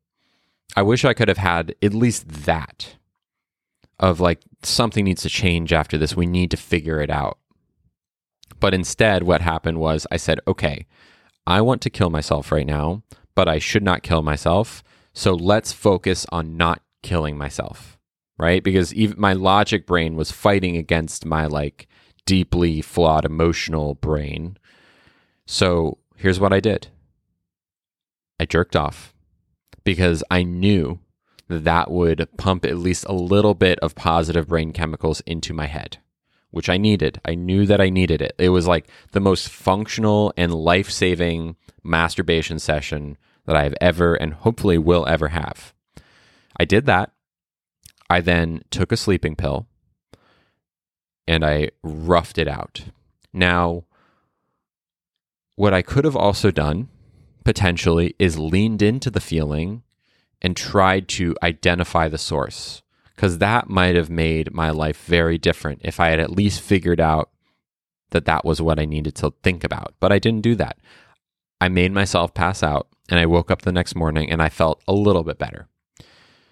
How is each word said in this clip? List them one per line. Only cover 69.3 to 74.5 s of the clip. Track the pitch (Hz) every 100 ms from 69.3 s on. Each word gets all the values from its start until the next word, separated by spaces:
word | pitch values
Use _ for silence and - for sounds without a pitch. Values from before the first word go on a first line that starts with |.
| -
think | 92 87
about. | 76 - - -
But | 95
I | 101
didn't | 113 110
do | 117 107
that. | - - _ - _ _ _ _ _ _
I | 92
made | 90 92
myself | 98 98 87 85
pass | - 87 95
out, | 78 71 - _ -
and | 87
I |
woke | 82 85 -
up | 90
the | 92
next | 90 87
morning, | 87 80 78 -
and | 82
I | 78